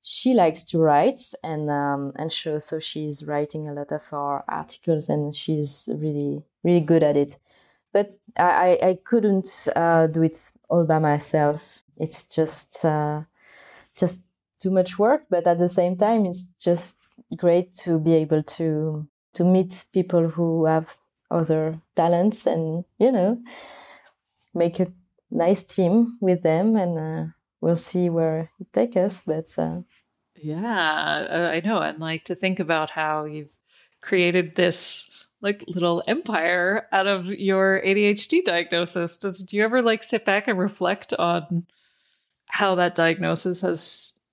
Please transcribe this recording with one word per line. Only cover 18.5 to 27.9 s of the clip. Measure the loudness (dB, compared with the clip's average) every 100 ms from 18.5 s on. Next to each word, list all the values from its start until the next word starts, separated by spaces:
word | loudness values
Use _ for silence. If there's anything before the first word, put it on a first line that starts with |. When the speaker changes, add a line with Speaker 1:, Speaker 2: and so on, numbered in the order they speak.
| -4 -2 0 -2 -4 -10 _ _
Speaker 1:
to | 0
meet | 4 4 2 -6 -4
people | -2 2 2 2
who | 0 0 2 2
have | 2 -2 -18 _ _ _
other | -2 0 0 0 -6 _ 0
talents | 2 4 2 0 -2
and, | -2 -2 -6 -8 _
you | 2
know, | 4 0 -2 -8 -20 -20 -20 -20 -20 _ _ _ _ _
make | -2 -2 0
a | -4 -4 _ _ _
nice | -2 2 0
team | -2 0 4 4 2 0
with | 0 2
them, | 2 2 2 2
and, | 0 -2
uh, | -4 -6 -8 -12 _ _
we'll | -2 0
see | -2